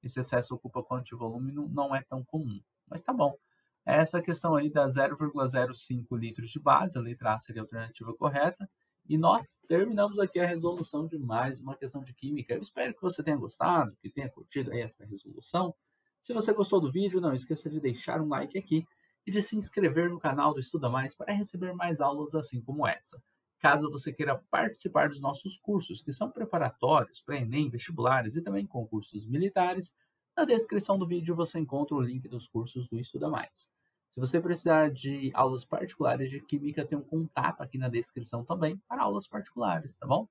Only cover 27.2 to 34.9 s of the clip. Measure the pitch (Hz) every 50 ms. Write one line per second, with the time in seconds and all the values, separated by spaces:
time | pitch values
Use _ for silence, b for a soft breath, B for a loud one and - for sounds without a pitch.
27.2 | _ - 143 143 127 110 120 147 151 135 117 120 - - 170 156 117 123 131 131
28.2 | 120 107 120 165 170 202 196 196 202 202 - 123 117 110 - 107 101 - - 104
29.2 | 107 110 123 147 180 196 - 196 180 180 180 190 175 - _ _ _ _ _ _
30.2 | _ _ _ - 320 254 240 226 226 - 214 202 196 - 196 196 185 170 175 175
31.2 | 165 170 175 165 170 165 - 175 156 135 - 139 147 - 151 139 127 120 123 131
32.2 | 127 - 123 120 - - _ 117 117 123 - 131 123 - - 113 123 - - 139
33.2 | 147 156 156 - - - _ - - _ _ _ _ _ _ _ _ _ _ -
34.2 | 127 127 - 170 165 175 175 165 - 170 160 156 156 151